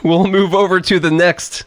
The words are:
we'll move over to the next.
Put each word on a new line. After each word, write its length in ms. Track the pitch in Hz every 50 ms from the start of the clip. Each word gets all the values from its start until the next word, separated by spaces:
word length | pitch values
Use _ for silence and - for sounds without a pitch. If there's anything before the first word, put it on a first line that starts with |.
| -
we'll 240 | 156 170 170 190
move 280 | 196 190 196 202 180 170
over 260 | 196 202 185 185 185
to 180 | - - 202 175
the 120 | 147 -
next. 540 | 156 160 175 180 165 - - - - - -